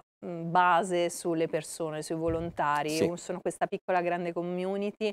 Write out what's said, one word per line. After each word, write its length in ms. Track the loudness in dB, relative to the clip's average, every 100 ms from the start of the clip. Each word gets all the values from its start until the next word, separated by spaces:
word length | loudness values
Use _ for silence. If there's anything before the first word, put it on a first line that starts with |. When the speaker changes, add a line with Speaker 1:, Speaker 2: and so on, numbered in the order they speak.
| -16 _ -10
Speaker 1:
mm, 240 | -6 0
base 580 | 4 6 6 4 2 2
sulle 380 | 0 -2 0 0
persone, 540 | -2 -4 -6 -4 -4
sui 140 | -4 -2
volontari, 760 | 0 0 -2 -2 0 0 0
Speaker 2:
Sì. 140 | 2
Speaker 1:
un-, 120 | 2 0
sono 240 | -6 -4
questa 260 | -4 -2 -2
piccola 340 | -2 0 0
grande 300 | 2 0 -2
community, 720 | -2 -2 -2 -2 -2 -4 -4 -4